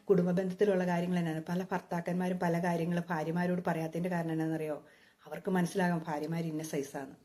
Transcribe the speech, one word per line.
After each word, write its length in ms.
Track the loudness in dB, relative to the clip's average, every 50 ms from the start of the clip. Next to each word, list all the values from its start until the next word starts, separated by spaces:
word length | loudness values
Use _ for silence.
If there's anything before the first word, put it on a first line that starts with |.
| 2 4
കുടുംബ 220 | 4 6 6 4
ബന്ധത്തിലുള്ള 560 | 2 2 0 0 0 2 4 4 4 4 2 2
കാര്യങ്ങൾ 320 | 2 2 0 0 0 0
തന്നെയാണ്. 240 | 0 0 -2 -2 -4 -2
പല 160 | -2 -2 -2 -2
ഭർത്താക്കന്മാരും 680 | -2 -4 -4 -4 -4 -4 -2 -2 0 0 0 0 0 0
പല 240 | 2 2 2 2 2
കാര്യങ്ങളും 400 | 2 0 0 0 0 0 0 0 -2
ഭാര്യമാരോട് 520 | -2 -2 -2 0 0 0 2 2 0 0 0 0
പറയാത്തതിൻ്റെ 420 | -2 0 -2 -4 -4 -4 -2 -2
കാരണം 220 | -2 -2 0 0
എന്നാണെന്നറിയോ? 520 | 0 0 0 0 0 -2 -2 -4 -6 -6 -8 -14 -20 -20 -20 -20 _ _ -16
അവർക്ക് 260 | -12 -12 -6 -2 0
മനസ്സിലാകും 500 | 2 2 2 2 2 2 2 2 2 0 -2 -2
ഭാര്യമാർ 360 | -4 -4 -4 -2 -2 -2 -2
ഇന്ന 200 | -4 -4 -4 -6
സൈസാണ്. 520 | -4 -4 -4 -4 -4 -6 -8 -10 -10 -12 -18 -20